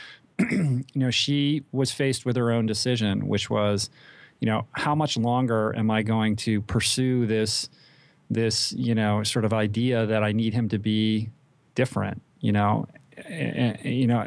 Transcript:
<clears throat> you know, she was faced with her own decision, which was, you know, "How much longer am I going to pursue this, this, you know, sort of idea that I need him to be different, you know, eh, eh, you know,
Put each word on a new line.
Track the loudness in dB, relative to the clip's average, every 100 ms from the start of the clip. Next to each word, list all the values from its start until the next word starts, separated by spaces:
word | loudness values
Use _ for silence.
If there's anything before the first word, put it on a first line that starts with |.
| -20
<clears throat> | -20 _ -4
you | -2 0 0 0 -2
know, | -2 0
she | 0 0 0 2 0 -2
was | -2 0
faced | 0 0 0
with | -2 0
her | 2
own | 2 2
decision, | 0 0 2 2 0 0
which | -2 0
was, | 0 2 0 -2 -10 -20 -20 -20 _
you | 0
know, | 0 -2
"How | -4 -2
much | 0 0 0
longer | 0 2 2 2 0 0
am | 0
I | 2
going | 2 2 0 0
to | 0 -2
pursue | 0 -2 0 0 0 2 2
this, | 0 0 -2 -6 -12 -20 -20 -20 _ -4
this, | -2 0 0 -2
you | -2 0
know, | 2 2 2
sort | 0 0
of | 0
idea | 2 0 0 0 2 2
that | 2
I | 2
need | 0 0
him | 0 0
to | -2
be | 0 0 2 0 -4 -10 _ _ _
different, | -2 -2 -2 -6 -6 -14 _
you | 0
know, | 2 2 0 -2 -12 _ -20
eh, | -14 -8 -6 0 -2 -2
eh, | -4
you | 0 2
know, | 2